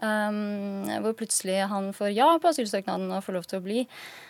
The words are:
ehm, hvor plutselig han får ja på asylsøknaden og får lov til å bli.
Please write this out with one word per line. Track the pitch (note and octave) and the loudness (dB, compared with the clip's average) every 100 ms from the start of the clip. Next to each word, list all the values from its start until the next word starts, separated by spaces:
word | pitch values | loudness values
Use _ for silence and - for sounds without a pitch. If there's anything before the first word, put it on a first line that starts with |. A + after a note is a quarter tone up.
ehm, | A3 G#3+ G#3 G#3 G#3 G3+ G3+ G3 G#3 G#3+ | 0 0 0 0 -2 -4 -4 -4 -4 -2
hvor | G#3 | -2
plutselig | A3+ A3 - F#3+ F#3+ G3 | -2 -2 -2 0 0 2
han | G3+ G3 | 0 -2
får | G3 G3+ G3+ | -2 0 6
ja | D4 E4 | 6 8
på | E4+ | 4
asylsøknaden | D#4 G#3+ G3 F#3+ F#3 F#3+ | 2 0 -2 -2 -2 -2
og | F#3+ | -4
får | - | -2
lov | F#3 E3+ | -4 -4
til | F#3+ | -6
å | |
bli. | F#3 A3+ B3 - - - - | -2 -2 -2 -8 -16 -18 -20